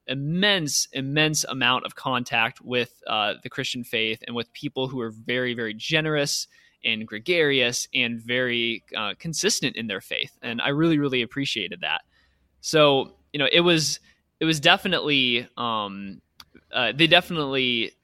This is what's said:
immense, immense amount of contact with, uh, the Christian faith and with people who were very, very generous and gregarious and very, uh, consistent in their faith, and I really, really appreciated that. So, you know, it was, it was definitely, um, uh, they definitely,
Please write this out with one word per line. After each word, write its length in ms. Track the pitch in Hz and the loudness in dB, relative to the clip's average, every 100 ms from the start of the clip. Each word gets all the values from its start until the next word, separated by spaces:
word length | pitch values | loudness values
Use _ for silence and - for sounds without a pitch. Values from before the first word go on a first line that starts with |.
| - | -8
immense, 840 | 135 147 175 208 196 147 - - | -6 -2 0 2 2 0 -2 -2
immense 520 | 135 135 147 156 151 - | -4 -2 2 2 2 -4
amount 400 | 131 123 127 - | 0 2 2 -2
of 100 | - | -6
contact 640 | 135 123 123 117 113 - | -2 -2 0 0 0 -4
with, 400 | 113 123 117 _ - | -4 -2 -2 _ -4
uh, 280 | 110 104 - | -2 0 -2
the 80 | - | -8
Christian 340 | - 131 127 117 | -6 -6 -6 -4
faith 360 | 117 110 113 - | -2 0 -2 -6
and 80 | 120 | -8
with 160 | 110 | -8
people 340 | - 147 135 131 | -10 -8 -4 -4
who 100 | 131 | -4
were 120 | 113 | -6
very, 460 | 110 113 123 123 120 | -8 -4 -2 -2 -2
very 180 | 113 | -6
generous 720 | 110 - 156 156 151 143 - - _ _ _ | -6 -2 0 2 0 0 -2 -6 _ _ _
and 240 | 117 110 110 | -2 -2 -4
gregarious 800 | 107 170 175 147 135 120 120 - 135 | -6 0 2 4 4 2 0 -2 -2
and 240 | 120 117 | 0 -2
very, 640 | 113 123 127 120 117 113 - - | -2 0 0 0 -2 -4 -8 -6
uh, 180 | 104 95 | -6 -6
consistent 580 | 165 151 190 - 135 - | -8 -2 0 0 -2 -4
in 100 | 117 | -6
their 140 | 98 | -6
faith, 360 | - 60 - _ | -4 -4 -6 _
and 180 | 120 117 | -8 -4
I 80 | 135 | -2
really, 300 | 143 165 151 | 2 2 2
really 220 | 143 127 | 2 0
appreciated 600 | 117 139 139 113 87 90 | -2 -4 -4 -4 -6 -6
that. 200 | 78 80 - _ _ _ _ _ | -6 -6 -8 _ _ _ _ _
So, 560 | - 156 147 135 101 - _ | 0 4 6 4 0 -8 _
you 80 | 147 | -2
know, 80 | 135 | 4
it 100 | 170 | 6
was, 400 | 175 165 139 - _ _ _ - | 6 4 2 -4 _ _ _ -2
it 60 | 160 | 0
was 140 | 156 | 2
definitely, 880 | 165 190 196 165 147 139 127 120 120 - | 4 4 2 -2 2 2 2 0 -2 -6
um, 640 | 117 110 101 98 98 - _ - - - _ | -4 -2 -4 -8 -12 -14 _ -20 -20 -20 _
uh, 220 | 123 117 | -2 -2
they 140 | 135 160 | 2 4
definitely, 840 | 175 - 165 139 135 127 117 104 - | 4 4 -2 -2 0 0 0 -2 -8